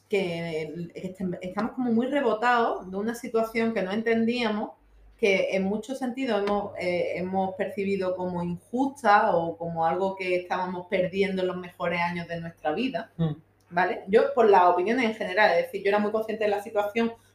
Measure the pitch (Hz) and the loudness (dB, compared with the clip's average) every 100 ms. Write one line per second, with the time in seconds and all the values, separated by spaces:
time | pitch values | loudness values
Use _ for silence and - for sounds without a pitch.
0 | _ 202 175 170 170 156 156 165 170 - | _ 0 0 -4 -4 -4 -6 -8 -10 -10
1 | 185 - 185 175 180 208 226 - 247 226 | -12 -6 -6 -6 -6 -4 -4 -2 0 2
2 | 254 294 247 208 240 240 233 190 185 185 | 2 2 2 2 2 2 2 -2 -6 -4
3 | 220 233 240 226 220 233 226 220 185 214 | -4 -4 -4 -2 0 0 0 0 -2 -2
4 | 226 226 226 240 226 208 - - _ _ | 0 2 2 0 0 -2 -4 -10 _ _
5 | - _ 208 190 180 190 190 220 220 262 | -20 _ 2 4 2 0 0 -2 -4 -6
6 | 254 247 262 202 202 202 196 - 180 175 | -4 -2 0 0 2 0 -2 -4 -2 0
7 | 170 175 185 190 190 190 190 202 196 196 | -2 -4 -2 -2 -2 -2 -4 -2 -2 0
8 | 185 185 180 175 175 175 - 240 269 269 | -2 -4 -4 -4 -4 -6 -6 -2 -2 0
9 | 226 208 220 175 165 165 170 165 165 180 | 4 6 6 2 0 -4 -6 0 0 2
10 | 190 190 185 180 - 185 180 180 175 190 | 0 -2 -2 -2 0 -4 -4 -6 -2 -2
11 | 180 190 196 190 185 180 180 - 175 175 | 0 0 0 0 -2 -4 -10 -6 -4 -2
12 | 170 175 170 170 165 - 156 165 254 170 | -2 -4 -8 -8 -10 -6 -4 -2 -2 -4
13 | 170 - 160 147 - _ _ 175 180 226 | -8 -2 -2 -2 -12 _ _ 0 0 -2
14 | - 214 - - 220 190 180 175 185 254 | 2 4 4 4 6 8 8 6 2 2
15 | 226 220 185 196 202 170 175 190 196 208 | 0 -2 -2 2 4 4 0 -2 0 2
16 | 208 220 220 214 208 202 226 202 208 226 | 2 0 -2 -2 0 0 -2 -2 0 0
17 | 233 226 _ | -2 -4 _